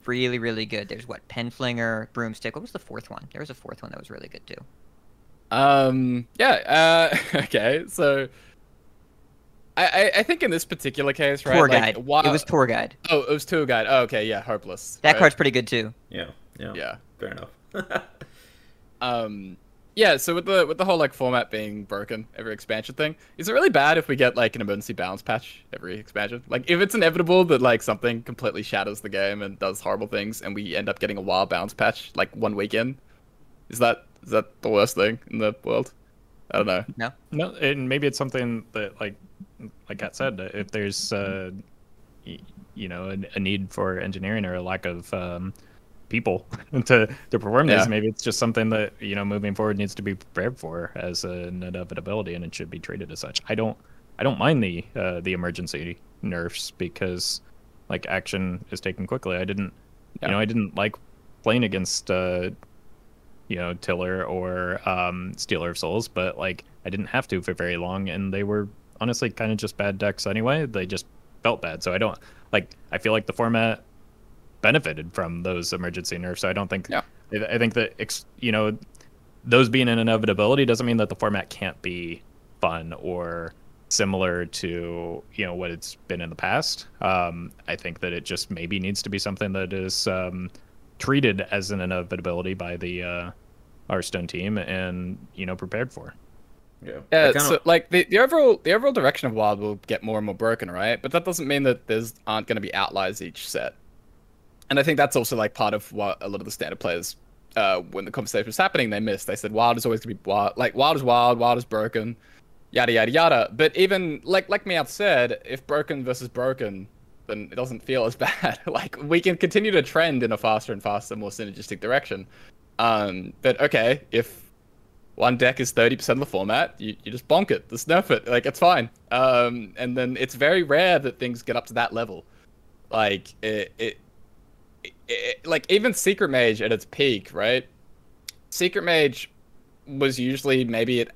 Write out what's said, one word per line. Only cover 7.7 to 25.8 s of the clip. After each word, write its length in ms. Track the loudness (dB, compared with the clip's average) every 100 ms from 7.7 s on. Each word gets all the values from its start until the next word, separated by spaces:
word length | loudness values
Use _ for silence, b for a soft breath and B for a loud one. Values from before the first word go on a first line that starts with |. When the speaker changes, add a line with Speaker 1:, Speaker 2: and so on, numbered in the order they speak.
| 0 -2
Speaker 2:
so 400 | 2 4 4 0 b b -20 _ _ -20 -20 _ _ _ _ _ -20 -6 2
I, 100 | 4
I, 260 | 6 4 4
I 60 |
think 180 | 2 2
in 80 | 2
this 140 | 0
particular 480 | -2 -6 -4 -2 0
case, 340 | 2 0 0 4
right, 80 |
Speaker 1:
Tour 140 | 6 8
Speaker 2:
like, 260 | 6 4
Speaker 1:
Guide. 20 | 0
Speaker 2:
while 280 | 2 4 6
Speaker 1:
It 60 |
was 100 | 2
Tour 240 | 2 4 4
Guide. 300 | 2 -4 -8 0
Speaker 2:
Oh, 100 | 2
it 100 | 2
was 140 | -2
Tour 200 | 0 0
Guide. 220 | 2 2 4
Oh, 120 | 4
okay, 240 | 4 0 0
yeah, 140 | -2
Hopeless, 580 | -4 -6 -6 -14 -14 2
Speaker 1:
That 100 | 6
Speaker 2:
right? 60 | 8
Speaker 1:
card's 160 | 8 6
pretty 160 | 2
good, 160 | 2 0
too. 260 | -2 -4 -10 _
Speaker 3:
Yeah, 200 | -12 -12 -14 -20 -14
yeah. 140 | -12
Speaker 2:
Yeah. 220 | -8 -10 -10 -18 -14
Speaker 3:
Fair 80 | -12
enough. 720 | -12 -16 -20 _ -10 -6 -6 -8
<laughs> 60 | -18 b b b b b b _ -8
Speaker 2:
Um, 580 | -4 -2 -4 -8 -14 -18 _ _ _ 4
yeah, 200 | 6 6
so 180 | 2
with 120 | -2 2
the, 180 | 4 4
with 120 | 2
the 60 |
whole, 120 | 2 2
like, 160 | 2
format 380 | 0 0 0 0
being 340 | -4 -6 -8
broken 420 | -8 -8 -6 -8 -10 -12
every 180 | -10
expansion 400 | -10 -4 -6 -4
thing, 200 | -4 -4 -4 b -10
is 140 | 0
it 20 |
really 160 | 4 6
bad 300 | 6 6 6
if 100 | 2
we 80 | 4
get, 180 | 4
like, 200 | 6 2 2
an 60 |
emergency 320 | -2 -4 -4
balance 260 | -6 -6 -6
patch 420 | -4 -4 -4 -18 -16
every 240 | -12